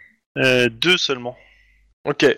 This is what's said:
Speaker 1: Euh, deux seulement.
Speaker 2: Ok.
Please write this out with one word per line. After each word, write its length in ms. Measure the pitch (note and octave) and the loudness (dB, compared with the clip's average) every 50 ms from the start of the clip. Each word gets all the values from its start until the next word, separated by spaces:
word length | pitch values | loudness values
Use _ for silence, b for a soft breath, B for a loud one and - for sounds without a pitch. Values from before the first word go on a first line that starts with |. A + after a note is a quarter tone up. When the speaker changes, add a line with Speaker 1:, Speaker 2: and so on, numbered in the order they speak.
| b b b b b _ - | b b b b b _ -6
Speaker 1:
Euh, 320 | C#3+ C3 C3 B2+ B2 B2 A#2 | -2 0 2 2 2 2 0
deux 280 | A2+ A2+ - E3+ F#3 | -2 -2 0 0 0
seulement. 400 | - - - C#3 B2 A#2+ B2 - b b b b b b b b b b b _ _ - | 0 0 -2 -4 -6 -8 -12 -14 b b b b b b b b b b b _ _ -8
Speaker 2:
Ok. 220 | C#3+ C#3+ - D3+ C3 - | -6 -2 0 2 2 0